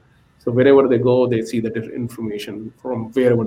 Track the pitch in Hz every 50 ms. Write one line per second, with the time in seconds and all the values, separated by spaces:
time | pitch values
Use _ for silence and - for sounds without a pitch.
0 | _ _ _ _ _ _ _ _ - 123 117 127 127 139 139 139 135 127 127 117
1 | 117 127 123 127 123 120 120 110 110 - 123 113 110 110 - 117 113 - - 127
2 | 120 117 - 120 113 107 104 104 - - 98 107 110 117 - _ - 127 123 117
3 | 113 113 - 131 127 120 120 117 110